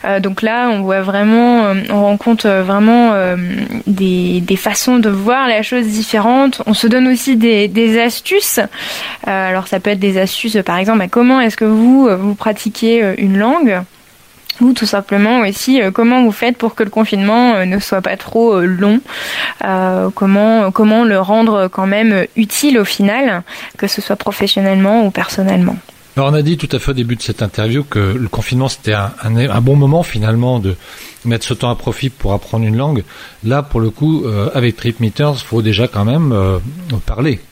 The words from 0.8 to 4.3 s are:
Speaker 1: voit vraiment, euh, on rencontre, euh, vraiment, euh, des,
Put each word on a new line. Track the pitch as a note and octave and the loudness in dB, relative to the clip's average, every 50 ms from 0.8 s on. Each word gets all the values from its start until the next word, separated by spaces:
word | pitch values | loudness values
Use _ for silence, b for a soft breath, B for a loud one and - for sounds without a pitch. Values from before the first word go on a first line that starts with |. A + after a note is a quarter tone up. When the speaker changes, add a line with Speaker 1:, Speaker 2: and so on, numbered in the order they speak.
Speaker 1:
voit | G3 F#3+ F#3+ G3 | -2 -2 -2 -2
vraiment, | F#3+ G3 G3 G3+ G#3 G#3+ A3+ A#3 A#3+ A#3+ A#3+ A#3 A3 | -2 -2 -2 0 2 4 4 4 4 4 4 4 2
euh, | G3+ F#3+ F#3+ - - | 2 0 -2 -2 -2
on | G#3 G#3 | 0 2
rencontre, | G3+ G3+ G#3 G#3 - A#3+ A#3 A3 - | 2 2 2 0 2 0 0 2 2
euh, | G#3+ G3 F#3+ F#3 | 0 2 2 0
vraiment, | F#3 G3 G3+ G#3+ A3 A#3 A#3+ A#3+ A#3 G#3+ | 0 2 2 4 4 6 6 4 4 2
euh, | G3 F#3 F3+ F3+ F3+ F3+ F3+ F#3+ G3+ G#3 - - - - | 2 0 0 -2 -4 -4 -6 -4 -6 -6 -6 -8 -6 -2
des, | G3 G3+ F#3 F#3+ F#3 F3+ F3+ F3+ F3+ | -2 -2 0 0 0 0 0 0 0